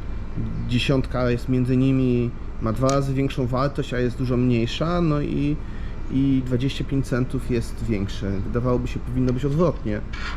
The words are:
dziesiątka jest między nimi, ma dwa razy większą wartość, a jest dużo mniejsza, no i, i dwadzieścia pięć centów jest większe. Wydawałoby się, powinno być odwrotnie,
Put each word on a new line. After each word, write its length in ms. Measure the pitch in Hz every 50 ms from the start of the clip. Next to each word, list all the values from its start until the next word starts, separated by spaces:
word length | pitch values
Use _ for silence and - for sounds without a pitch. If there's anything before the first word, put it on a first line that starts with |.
| - - - - - - - - 113 110 110 110 113 117
dziesiątka 640 | 120 120 - - 143 131 127 - - 123 127 123
jest 180 | 120 120 - -
między 280 | 127 127 127 120 131 127
nimi, 540 | 131 135 135 131 131 127 120 120 120 117 - - - - - -
ma 120 | - 113 110
dwa 160 | 113 131 131
razy 240 | 139 139 135 135 135
większą 340 | 131 135 135 - - 131 120
wartość, 460 | 127 127 135 143 143 - 139 - -
a 60 | 123
jest 180 | 123 123 113 -
dużo 200 | 131 123 127 120
mniejsza, 640 | 123 127 123 117 113 117 - - 156 160 175 175
no 200 | 175 160 151 147
i, 340 | 147 - - 143 143 143 151 - - - - - - - - - - -
i 300 | - 131 139 139 135 131 127
dwadzieścia 380 | 127 127 120 127 139 - - 151
pięć 240 | - 135 135 135 -
centów 440 | 139 120 127 127 - 131 - -
jest 340 | 123 117 120 - - - -
większe. 440 | 110 113 98 98 98 - - 117 101
Wydawałoby 580 | 98 101 101 - - 123 120 131 123 123 123 120
się, 120 | - -
powinno 340 | - - 123 127 127 127 123
być 120 | 123 127
odwrotnie, 560 | 143 139 151 180 160 123 - - 110 104 - - - - - - - -